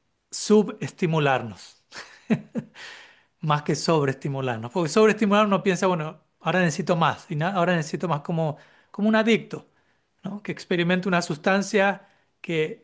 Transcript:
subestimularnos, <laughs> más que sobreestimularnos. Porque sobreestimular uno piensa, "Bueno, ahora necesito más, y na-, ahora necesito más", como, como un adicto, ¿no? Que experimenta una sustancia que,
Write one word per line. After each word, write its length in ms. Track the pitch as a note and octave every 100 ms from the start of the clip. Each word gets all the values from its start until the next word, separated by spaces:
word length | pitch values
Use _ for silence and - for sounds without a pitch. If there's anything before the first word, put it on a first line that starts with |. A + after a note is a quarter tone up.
| _ _ _
subestimularnos, 1500 | - - G#3 G#3 - C#3+ - F3 D#3+ C#3+ C3 A2+ F#2+ - - _ - - - -
<laughs> 1120 | A3+ - B3 - - - - - _ _ _
más 220 | D#3 D3
que 120 | - D3
sobreestimularnos. 960 | - D#3+ C#3 C3 D3+ C3+ C3 A2+ A#2+
Porque 180 | F#3+ E3
sobreestimular 560 | G#3+ A3 G#3+ G#3+ G3+ G#3+
uno 160 | F#3+
piensa, 240 | G3+ F3+ F#3+
"Bueno, 340 | F3+ D#3 D#3+ _ _
ahora 200 | - F3
necesito 360 | F3+ D3 F3 E3+
más, 340 | D#3 A#2 -
y 60 | D3+
na-, 160 | E3
ahora 240 | G3 F3 F3
necesito 320 | D#3 F3 F3
más", 140 | D3+
como, 340 | - E3 D#3+ D3 - _ _
como 180 | - G#3
un 80 | A3
adicto, 520 | A3 G#3+ - D3 - _ _ _ _ _
¿no? 180 | F#3+ G3+
Que 100 | -
experimenta 560 | D#3 - F3 F3 F3+ F#3
una 140 | F3+
sustancia 840 | F3 D3+ - F#3+ G3 G#3+ G3 G3 - _ _ _
que, 420 | - E3 D#3 A3